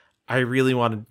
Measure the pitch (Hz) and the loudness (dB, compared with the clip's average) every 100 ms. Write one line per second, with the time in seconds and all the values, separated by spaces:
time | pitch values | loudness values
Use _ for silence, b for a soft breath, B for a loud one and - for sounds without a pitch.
0 | B _ - 123 123 127 131 127 120 110 | B _ -4 -2 0 2 2 2 0 -2
1 | 110 | -6